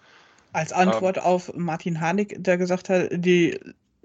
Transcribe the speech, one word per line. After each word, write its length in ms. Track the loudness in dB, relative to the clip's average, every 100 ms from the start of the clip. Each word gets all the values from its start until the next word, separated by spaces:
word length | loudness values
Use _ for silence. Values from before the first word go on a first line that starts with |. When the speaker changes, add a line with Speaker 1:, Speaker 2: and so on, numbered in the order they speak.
| _ -20 _ _ _
Speaker 1:
Als 200 | -6 -4
Antwort 460 | 2 2 4 0 0
Speaker 2:
Ähm. 40 |
Speaker 1:
auf 320 | 0 0 -2
Martin 460 | -8 -6 -4 -6 -4
Harnik, 340 | -2 -2 -2 -4
der 180 | 0 0
gesagt 320 | 0 -2 0
hat, 200 | 0 0
die 460 | 0 4 4 4 -2 -12 -20 _ _